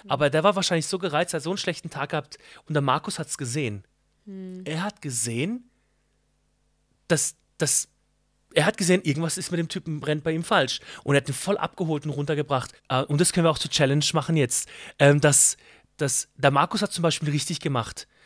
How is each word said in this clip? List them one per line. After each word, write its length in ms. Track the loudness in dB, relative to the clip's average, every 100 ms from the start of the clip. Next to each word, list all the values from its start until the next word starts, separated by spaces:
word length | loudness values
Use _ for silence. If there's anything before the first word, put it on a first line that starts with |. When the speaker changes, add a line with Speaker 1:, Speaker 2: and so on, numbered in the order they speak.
Speaker 1:
Mhm. 60 | -4
Speaker 2:
Aber 200 | 0 2
der 140 | 4
war 100 | 2
wahrscheinlich 320 | 2 0 -2 -2
so 120 | -4
gereizt, 360 | -2 0 0
hat 80 | -4
so 80 | -4
einen 60 | -4
schlechten 300 | -4 -6 -8
Tag 200 | -8 -6
gehabt 280 | -6 -8 -16 -20 -16 -4
und 60 |
der 80 | 0
Markus 360 | 2 0 -2 -8
hat's 180 | -8 -8
gesehen. 460 | -6 -4 -4 -6 -12 _ _ _ -16
Speaker 1:
Mhm. 340 | -14 -12 -12
Speaker 2:
Er 180 | -8 -6
hat 160 | -6 -8
gesehen, 680 | -8 -4 -4 -2 -4 -6 -12 _ _ _ _ _ _ _ _ _ _ _ _ _ -2
dass, 260 | 0 -2 -6 _ -6
dass, 300 | 0 0 -2 _ _ _ _ _ _
er 120 | 0 2
hat 100 | 2
gesehen, 260 | 2 2
irgendwas 360 | 2 -2 -2 -4
ist 120 | -4
mit 80 | -4
dem 100 | -4
Typen, 320 | -6 -8 -6
brennt 220 | -4 -2
bei 100 | -2
ihm 120 | -4
falsch. 360 | 2 2 2 -2 -10 -8
Und 120 | 0
er 80 | 2
hat 60 | 2
ihn 60 |
voll 240 | -4 -2 -2
abgeholt 460 | -2 -4 -4 -4
und 60 | -4
runtergebracht. 600 | -4 -2 -2 0 -2 -4 -12 -4
Äh, 140 | -2
und 180 | 2 2
das 120 | 2
können 140 | 4 2
wir 40 |
auch 80 | 2
zur 120 | 0
Challenge 340 | 2 2 2 2
machen 240 | 0 2 2
jetzt. 320 | 2 0 -6 -12 -10 4
Ähm, 220 | 6 6
dass, 360 | 6 6 4 2 -10 -20 _ -4
dass, 320 | -2 -2 -6 2
der 140 | 4
Markus 320 | 4 2 0
hat 100 | -2
zum 100 | 0
Beispiel 280 | 0 0 0
richtig 300 | -2 -2 -4
gemacht. 460 | -2 -2 -4 -8 -18 _